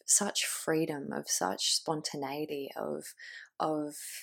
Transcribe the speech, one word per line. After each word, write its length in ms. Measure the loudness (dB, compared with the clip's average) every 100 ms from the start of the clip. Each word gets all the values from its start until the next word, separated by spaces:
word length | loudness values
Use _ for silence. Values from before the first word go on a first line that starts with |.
| 4
such 400 | 4 4 2 0
freedom, 680 | 0 2 2 2 0 -2
of 180 | -4 0
such 440 | 2 2 2 2
spontaneity, 960 | 2 2 0 -2 -4 -4 -4 -4 -4 -6 -4
of, 380 | -2 -4 -6 -14 -14 -14 -14 -2
of, 360 | 0 2 -2 -6 -10 -10